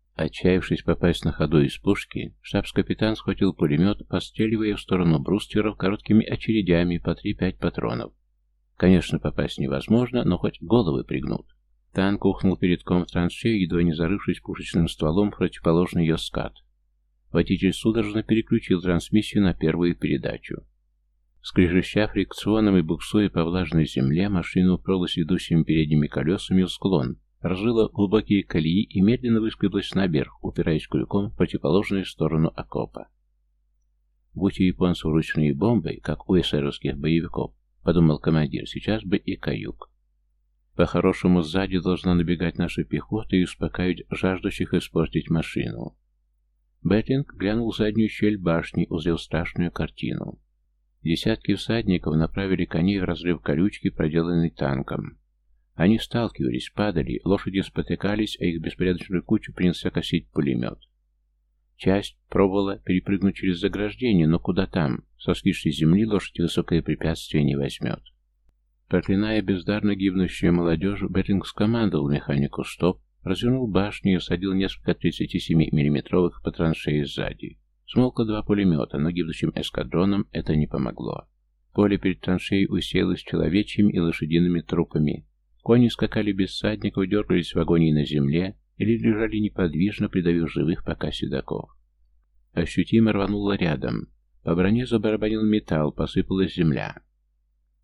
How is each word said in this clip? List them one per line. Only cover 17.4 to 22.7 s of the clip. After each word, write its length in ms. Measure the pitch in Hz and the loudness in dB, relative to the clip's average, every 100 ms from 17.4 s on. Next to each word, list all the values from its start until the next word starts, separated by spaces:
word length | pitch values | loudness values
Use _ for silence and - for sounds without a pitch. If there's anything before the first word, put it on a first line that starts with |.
| 82 92 92 | 0 2 2
судорожно 480 | 85 113 110 104 107 | 2 0 0 0 -4
переключил 580 | 110 110 - 117 - 90 | 0 0 2 -2 2 0
трансмиссию 640 | 90 85 - 107 107 - | 2 0 2 0 2 2
на 100 | 95 | 2
первую 420 | 82 80 82 87 | 2 0 2 0
передачу. 720 | 82 76 73 - - - - - _ _ _ _ _ _ _ - | 0 -2 -2 -2 -8 -10 -14 -14 _ _ _ _ _ _ _ -2
Скрежеща 600 | - 87 92 - 104 104 | 2 4 4 2 0 0
фрикционом 680 | - 95 - - 110 107 | 0 -4 -4 0 2 6